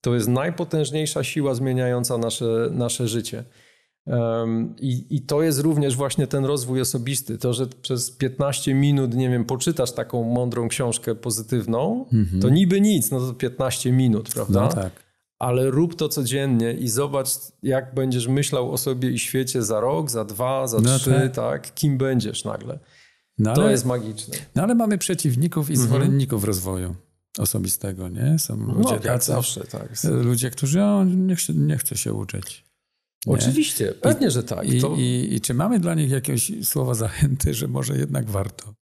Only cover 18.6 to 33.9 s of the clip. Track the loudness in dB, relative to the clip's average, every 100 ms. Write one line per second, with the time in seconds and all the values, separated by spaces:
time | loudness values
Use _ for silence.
18.6 | -2 -2 -2 -2 0 -2 -2 -2 0 -2
19.6 | 0 0 0 0 -2 -4 -4 -4 -2 0
20.6 | 0 2 4 2 4 2 2 -2 -4 -4
21.6 | -8 -2 0 2 2 0 0 -6 -8 -8
22.6 | -10 -14 _ -20 _ _ _ -2 2 4
23.6 | 4 4 2 -2 -4 -10 -10 -12 -6 -2
24.6 | 2 2 2 0 0 0 2 2 2 0
25.6 | 0 2 4 4 4 4 2 0 0 -2
26.6 | -2 -4 -4 -8 _ _ _ -4 -2 0
27.6 | -2 -4 -6 -8 -8 -2 2 2 0 -4
28.6 | -2 2 2 2 0 0 2 0 0 -6
29.6 | -10 -10 -10 -4 0 2 2 2 -2 -2
30.6 | 0 4 4 4 4 4 2 0 0 2
31.6 | 2 2 0 -2 -4 -4 -4 -8 -8 -16
32.6 | _ _ _ _ _ _ 0 2 2 2
33.6 | 0 0 -2